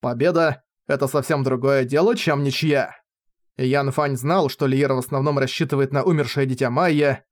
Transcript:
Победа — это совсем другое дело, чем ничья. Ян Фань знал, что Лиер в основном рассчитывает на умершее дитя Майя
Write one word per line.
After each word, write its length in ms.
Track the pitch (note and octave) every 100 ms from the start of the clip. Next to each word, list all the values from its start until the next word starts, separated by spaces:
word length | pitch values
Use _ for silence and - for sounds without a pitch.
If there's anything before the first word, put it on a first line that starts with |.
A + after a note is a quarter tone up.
Победа — 600 | B2 A#2+ D#3 E3 E3 C3+ _ _ _
это 200 | C#3+ C#3
совсем 340 | D3 B2+ D3+
другое 420 | C3+ B2+ C3+ C#3 B2+
дело, 300 | C#3+ F#3+ A#3+
чем 280 | - C#3+
ничья. 520 | C#3 C3 D#3 C#3+ - - _ _ _ _ _ -
Ян 340 | C3 C#3 C#3
Фань 260 | C3+ D3 C3
знал, 320 | C3 F3+ D3+
что 180 | - C#3+
Лиер 240 | C3 C#3
в 60 | C3
основном 420 | B2 C3+ C#3+ C#3+
рассчитывает 540 | C3 - D#3 C#3 C3+
на 100 | C#3
умершее 420 | D#3 D#3+ C3+ - C3+
дитя 240 | B2+ C3
Майя 540 | B2 F3+ D3+ D3 C3 _